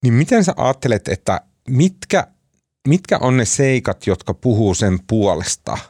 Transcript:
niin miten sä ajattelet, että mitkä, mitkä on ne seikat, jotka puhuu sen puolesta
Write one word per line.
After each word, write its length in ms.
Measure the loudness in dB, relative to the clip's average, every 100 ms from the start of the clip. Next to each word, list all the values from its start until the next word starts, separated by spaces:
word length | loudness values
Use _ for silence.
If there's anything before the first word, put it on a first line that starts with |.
niin 100 | 2
miten 300 | 2 2 2
sä 100 | 2 0
ajattelet, 500 | -2 -2 -2 -2 -2
että 340 | -6 -4 -4 _ _ -4
mitkä, 580 | 0 0 0 -4 -4 -4 _ _ _ _ _ 0
mitkä 300 | 0 0 -2
on 160 | 0 0
ne 80 | 0
seikat, 600 | 0 0 0 -2 -6 -2
jotka 260 | -4 -4
puhuu 400 | -4 0 2 2 2
sen 240 | 0 -2 -2
puolesta 720 | 0 0 -2 -4 -8 -8 -10 -12